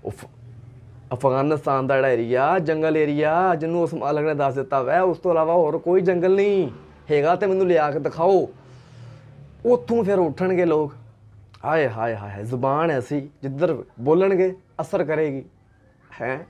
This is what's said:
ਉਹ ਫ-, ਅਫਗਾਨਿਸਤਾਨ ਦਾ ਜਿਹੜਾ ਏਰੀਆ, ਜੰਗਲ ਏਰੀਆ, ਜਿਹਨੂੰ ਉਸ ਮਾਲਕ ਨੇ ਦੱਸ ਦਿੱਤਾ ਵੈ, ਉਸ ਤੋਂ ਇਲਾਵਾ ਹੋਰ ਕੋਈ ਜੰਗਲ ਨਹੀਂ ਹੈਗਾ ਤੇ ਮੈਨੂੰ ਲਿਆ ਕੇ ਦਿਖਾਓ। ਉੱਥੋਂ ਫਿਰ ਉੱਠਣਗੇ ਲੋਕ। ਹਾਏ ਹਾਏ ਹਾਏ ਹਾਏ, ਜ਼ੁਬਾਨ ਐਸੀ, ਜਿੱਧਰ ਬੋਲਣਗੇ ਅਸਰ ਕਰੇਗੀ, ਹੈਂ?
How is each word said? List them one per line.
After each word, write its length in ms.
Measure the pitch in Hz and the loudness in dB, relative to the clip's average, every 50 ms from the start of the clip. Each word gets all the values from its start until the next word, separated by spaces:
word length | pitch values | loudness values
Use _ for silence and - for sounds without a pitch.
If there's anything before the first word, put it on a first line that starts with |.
| - | -10
ਉਹ 60 | - | -12
ਫ-, 140 | - - - - - - - - - - - - - - - - - - - - 127 | -12 -12 -18 -20 -20 -20 -20 -20 -20 -20 -20 -20 -20 -20 -20 -20 -20 -20 -12 -10 -8
ਅਫਗਾਨਿਸਤਾਨ 760 | 120 - 135 127 135 135 147 156 147 - 151 139 131 131 | 0 0 2 2 2 2 0 0 -2 0 -2 -2 0 0
ਦਾ 80 | 131 139 | 0 0
ਜਿਹੜਾ 140 | 135 135 135 | 2 2 2
ਏਰੀਆ, 500 | 123 120 117 117 123 127 135 151 175 190 | 2 0 0 0 0 0 2 2 2 0
ਜੰਗਲ 380 | 165 151 160 156 156 160 156 | 0 -2 -2 0 0 0 2
ਏਰੀਆ, 580 | 156 151 147 147 147 151 151 156 170 185 185 175 | 2 0 0 0 0 0 0 2 2 2 0 0
ਜਿਹਨੂੰ 280 | 156 156 165 170 175 170 | 0 -2 -2 -2 -2 -2
ਉਸ 100 | 156 170 | -2 -4
ਮਾਲਕ 320 | 147 117 139 151 151 147 | -4 -4 -2 -2 -2 -2
ਨੇ 80 | 156 151 | -2 -2
ਦੱਸ 200 | 143 143 139 127 | 0 -2 -2 0
ਦਿੱਤਾ 280 | 135 131 127 143 135 | -2 -4 -2 -2 -2
ਵੈ, 180 | 127 123 151 175 | 0 2 2 2
ਉਸ 180 | 185 185 165 | 2 2 0
ਤੋਂ 140 | - - 185 | 0 0 0
ਇਲਾਵਾ 220 | 170 160 160 160 170 | 2 2 2 2 4
ਹੋਰ 240 | 180 165 151 151 | 2 2 2 0
ਕੋਈ 240 | 160 - 170 180 190 | -2 0 2 2 2
ਜੰਗਲ 340 | 180 180 185 175 170 185 190 | 2 2 0 2 2 2 2
ਨਹੀਂ 340 | 196 196 202 202 190 175 127 - - - - - - - - | 2 2 2 2 0 0 -2 -6 -14 -20 -20 -20 -20 -4 0
ਹੈਗਾ 240 | 151 147 143 160 180 | 0 2 2 2 0
ਤੇ 100 | 175 214 | 2 0
ਮੈਨੂੰ 220 | 196 190 190 190 | 0 2 2 2
ਲਿਆ 240 | 180 175 160 151 147 | 2 4 2 2 2
ਕੇ 80 | 139 156 | -2 -2
ਦਿਖਾਓ। 480 | 143 151 - 160 165 185 196 180 143 - - - - - - - - - - - - - - - - - - - - - - - - | -4 -4 -4 0 2 4 4 4 2 0 -8 -20 -20 -20 -20 -20 -20 -20 -20 -20 -20 -20 -20 -20 -20 -20 -20 -20 -20 -20 -20 -4 2
ਉੱਥੋਂ 380 | 233 247 240 240 - 233 233 220 | 2 2 2 2 -2 -2 0 2
ਫਿਰ 160 | 185 202 185 | 2 2 2
ਉੱਠਣਗੇ 460 | 175 156 135 - 185 185 185 175 180 | 2 0 0 -2 -2 0 2 2 2
ਲੋਕ। 300 | 170 156 151 151 143 - - - - - _ - - - - - - - - - | 2 2 0 0 -2 -6 -14 -20 -20 -20 _ -20 -20 -20 -20 -20 -20 -20 -10 -4
ਹਾਏ 240 | 139 156 165 147 123 | -2 0 0 0 0
ਹਾਏ 260 | 110 113 113 120 113 | -2 -2 -4 -4 -4
ਹਾਏ 160 | 104 101 101 | -6 -8 -12
ਹਾਏ, 120 | 101 101 104 | -12 -10 -8
ਜ਼ੁਬਾਨ 480 | 113 127 123 123 135 135 151 165 165 | -8 -6 -2 -2 0 0 0 0 0
ਐਸੀ, 380 | 151 131 117 - 147 143 135 147 _ _ | 0 -2 -2 -4 -6 -6 -6 -8 _ _
ਜਿੱਧਰ 420 | - 135 135 139 170 180 156 113 - - _ - | -10 -8 -4 -2 -2 -2 -2 -4 -8 -14 _ -6
ਬੋਲਣਗੇ 560 | 120 139 156 180 190 196 196 180 185 185 185 185 _ _ _ - | 0 2 4 4 4 2 2 2 0 0 -2 -6 _ _ _ -10
ਅਸਰ 220 | 160 - - 185 175 | -8 -4 -2 -4 -2
ਕਰੇਗੀ, 420 | 143 156 151 156 151 135 135 - - _ _ _ _ _ _ _ _ _ _ _ _ - - | -2 -2 -2 -2 -2 -4 -8 -12 -14 _ _ _ _ _ _ _ _ _ _ _ _ -14 -10
ਹੈਂ? 180 | 117 123 131 147 175 | -8 -8 -8 -8 -10